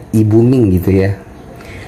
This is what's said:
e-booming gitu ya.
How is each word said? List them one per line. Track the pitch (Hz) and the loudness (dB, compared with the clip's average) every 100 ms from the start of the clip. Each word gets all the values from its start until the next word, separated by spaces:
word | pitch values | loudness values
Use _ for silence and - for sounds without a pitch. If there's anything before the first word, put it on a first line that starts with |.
| - 113 | -4 -2
e-booming | 107 107 120 135 107 90 | 2 2 2 2 2 0
gitu | 87 95 | 0 0
ya. | 95 98 - - - - - - | 0 -4 -12 -20 -20 -20 -20 -18